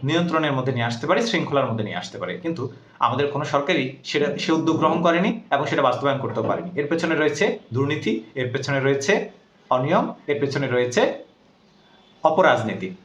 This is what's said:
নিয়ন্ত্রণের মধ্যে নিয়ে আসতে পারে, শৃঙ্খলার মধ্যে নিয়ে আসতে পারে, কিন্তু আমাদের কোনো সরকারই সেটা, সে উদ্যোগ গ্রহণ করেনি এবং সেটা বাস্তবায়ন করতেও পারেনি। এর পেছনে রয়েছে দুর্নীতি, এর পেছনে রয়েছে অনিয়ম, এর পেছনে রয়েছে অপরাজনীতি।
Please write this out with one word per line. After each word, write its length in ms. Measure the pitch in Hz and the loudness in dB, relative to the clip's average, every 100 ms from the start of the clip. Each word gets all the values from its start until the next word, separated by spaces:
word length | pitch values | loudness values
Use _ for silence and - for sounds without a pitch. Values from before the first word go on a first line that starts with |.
নিয়ন্ত্রণের 480 | 135 165 170 160 151 | 2 0 2 2 2
মধ্যে 200 | 131 127 | 0 0
নিয়ে 120 | 120 | 0
আসতে 220 | 117 117 151 | -2 -2 0
পারে, 200 | 202 233 | 2 2
শৃঙ্খলার 460 | 180 139 139 123 | -2 0 0 0
মধ্যে 120 | 110 | -2
নিয়ে 120 | 101 87 | -4 -6
আসতে 220 | - - | -10 -8
পারে, 200 | 87 - | -8 -6
কিন্তু 340 | 165 - - - - - | -6 -6 -8 -10 -20 -2
আমাদের 280 | 120 127 143 | 0 2 -2
কোনো 180 | 143 | -2
সরকারই 520 | 147 147 143 160 127 - | 0 0 2 0 -2 -8
সেটা, 340 | - 156 147 143 | -4 0 0 -2
সে 140 | - | 0
উদ্যোগ 240 | 160 156 156 | 0 2 2
গ্রহণ 260 | 156 170 | 2 2
করেনি 380 | 170 170 214 233 - | 2 4 0 -2 -2
এবং 160 | 139 147 | -2 0
সেটা 160 | 139 | 2
বাস্তবায়ন 360 | 135 120 139 135 | 2 2 0 -2
করতেও 240 | 113 110 | -4 -2
পারেনি। 280 | 107 87 90 | -2 -2 -4
এর 120 | - 143 | -4 -2
পেছনে 280 | 165 165 | 0 0
রয়েছে 440 | 156 151 - 208 - - | 2 0 2 0 -2 -6
দুর্নীতি, 480 | 117 139 151 208 - - | -2 0 0 -2 -2 -4
এর 160 | 135 123 | -4 -4
পেছনে 280 | 131 131 139 | -4 -2 0
রয়েছে 500 | 135 135 - 226 - - _ _ - | 2 2 2 0 0 -14 _ _ -2
অনিয়ম, 420 | 127 139 196 254 - - | 0 2 0 0 -6 -4
এর 140 | 143 | -2
পেছনে 280 | 139 135 131 | 0 -2 0
রয়েছে 560 | 123 123 202 254 - - _ _ _ _ _ _ - _ _ | 0 2 2 2 -2 -14 _ _ _ _ _ _ -20 _ _
অপরাজনীতি। 720 | 156 156 160 120 110 92 92 - | 0 4 4 4 0 -4 -8 -10